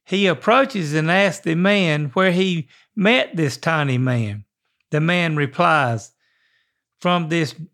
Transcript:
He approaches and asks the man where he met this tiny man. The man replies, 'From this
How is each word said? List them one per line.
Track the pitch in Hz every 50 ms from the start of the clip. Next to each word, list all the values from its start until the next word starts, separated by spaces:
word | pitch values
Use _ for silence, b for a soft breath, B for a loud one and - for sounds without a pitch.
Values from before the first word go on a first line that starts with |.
| b
He | - 185 196 202
approaches | 185 156 - - 208 233 269 277 269 - 196 160 143 151
and | 156 156 160
asks | 175 190 202 190 - - -
the | 170 160
man | 165 180 202 208 202 185 160 151 147 147 135 -
where | 190 185 185
he | 170 180 190 190 175 165 - b b b b b _
met | 220 185 214 247 254 - - -
this | 165 156 135 120
tiny | - - 165 160 156 143 139 127
man. | 123 131 127 123 117 110 101 101 107 - _ _ _ _ _ _ _ _ _
The | 151 151
man | 156 170 175 180 170 165 156
replies, | 147 143 - - - 175 170 160 147 135 120 117 107 - - _ _ _ _ _ _ _ _ _ _ _ _ _ _ _ _ _ _
'From | - 180 180 175 165 151
this | 170 170 160 - - - 160 -